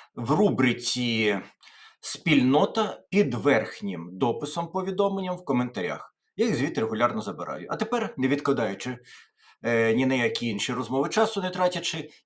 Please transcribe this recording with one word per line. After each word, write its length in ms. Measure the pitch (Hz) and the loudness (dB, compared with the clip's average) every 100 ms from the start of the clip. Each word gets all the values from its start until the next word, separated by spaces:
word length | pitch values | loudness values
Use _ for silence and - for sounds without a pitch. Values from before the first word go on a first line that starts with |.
| - - | -6 -2
в 160 | 117 | 2
рубриці 1080 | 156 202 123 127 110 - 127 123 110 107 98 80 _ _ - - _ | 4 4 4 2 2 -2 -2 0 2 2 0 -4 _ _ -20 -20 _
«Спільнота» 1040 | - - 170 143 127 147 202 - 196 - - | -10 -4 2 4 6 4 4 2 -2 -4 -2
під 240 | 190 160 | 2 2
верхнім 760 | 120 123 120 104 - 101 87 85 | 2 2 2 0 -8 -8 -8 -8
дописом, 560 | 95 123 107 - - 170 | -2 0 0 -4 -6 -4
повідомленням 680 | 190 185 185 202 196 185 180 | -4 -4 0 0 0 -6 -6
в 100 | - | -2
коментарях. 720 | 127 123 - 85 78 - _ _ - | 0 0 -4 -6 -6 -12 _ _ -2
Я 100 | 233 | 0
їх 100 | 139 | 2
звідти 260 | 139 143 | 0 -2
регулярно 400 | 110 107 120 110 | -2 0 0 0
забираю. 460 | 101 87 85 71 87 | -6 -8 -8 -10 -8
А 60 | 147 | -4
тепер, 380 | 214 240 - - | -2 -2 -4 -2
не 100 | 131 | 0
відкладаючи, 680 | 143 143 135 104 98 127 123 - - - _ _ _ | 0 0 0 -2 -4 -8 -10 -14 -20 -20 _ _ _
е, 300 | 117 117 113 | 0 2 4
ні 120 | 113 131 | 2 2
на 100 | 131 | 2
які 320 | 117 - 120 | 0 -2 -4
інші 260 | 202 - | -4 -4
розмови 360 | 120 117 131 160 | -4 -2 0 0
часу 320 | 214 220 196 | 2 0 0
не 80 | 185 | -4
тратячи, 600 | 185 180 180 - 165 - - | 0 0 0 -6 -6 -10 -16